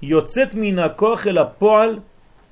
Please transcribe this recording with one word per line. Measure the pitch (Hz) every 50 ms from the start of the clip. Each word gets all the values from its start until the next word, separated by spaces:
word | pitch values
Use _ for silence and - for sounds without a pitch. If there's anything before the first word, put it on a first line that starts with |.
היא | 139 139
יוצאת | 156 156 151 - - 254 269 - 202
מן | 220 214 202 190 180
הכוח | 165 156 - - 208 220 233 - 196
אל | 202 185 165
הפועל, | 139 - - - 196 214 214 214 226 226 220 202 - _ _ _ _ _ _ _ _ _